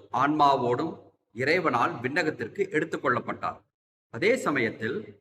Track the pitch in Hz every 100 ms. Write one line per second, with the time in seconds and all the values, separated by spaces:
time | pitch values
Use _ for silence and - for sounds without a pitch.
0 | - 120 143 151 143 135 120 123 110 -
1 | - _ _ 110 135 180 156 123 123 147
2 | 120 156 156 123 110 - 190 160 165 -
3 | 143 120 104 101 85 - _ _ _ _
4 | _ 113 185 254 185 143 113 - 113 175
5 | - -